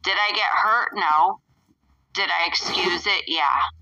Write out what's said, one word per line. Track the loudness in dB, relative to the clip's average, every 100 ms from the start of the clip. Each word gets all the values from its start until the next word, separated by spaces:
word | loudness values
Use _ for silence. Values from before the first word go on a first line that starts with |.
Did | -2 0
I | 0
get | 0 0
hurt? | 0 2 2 0
No. | -2 2 4 4 0 _ _ _ _ _ _ _
Did | -4 -2
I | 0 -2
excuse | -2 -4 -2 -2 -2 -2
it? | -2 -2
Yeah. | -2 0 0 -2 -4